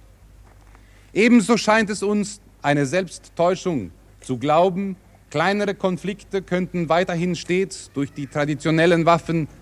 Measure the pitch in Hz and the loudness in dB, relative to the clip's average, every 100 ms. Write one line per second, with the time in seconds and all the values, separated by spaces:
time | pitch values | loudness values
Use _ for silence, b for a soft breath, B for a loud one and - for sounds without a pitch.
0 | - - - - - - - b b b | -20 -20 -20 -20 -20 -20 -20 b b b
1 | b - 226 240 185 233 - 220 208 214 | b 0 6 6 4 0 2 2 2 -2
2 | 196 208 202 - - - 143 147 139 175 | -2 -2 -4 -8 -20 -6 -2 0 0 -2
3 | 185 - - - 170 190 185 147 87 - | -4 -10 -12 -2 0 0 -2 -4 -6 -14
4 | - - - 127 143 156 190 180 196 185 | -20 -16 -8 -6 0 2 2 0 -6 -8
5 | - - - 151 175 208 202 196 190 180 | -16 -20 -8 -2 0 0 -2 -2 -2 -4
6 | 180 202 - 196 - 180 180 175 156 165 | -6 -10 -8 -8 -4 -4 -4 -4 0 0
7 | 185 170 180 165 - 180 190 - - 131 | 0 -2 -4 -4 -2 -2 -2 -8 -12 -6
8 | 139 - 139 151 147 139 160 160 170 170 | -6 -8 -8 -4 -2 -2 0 2 4 4
9 | 160 170 - 165 151 - | 4 2 2 -4 -4 -10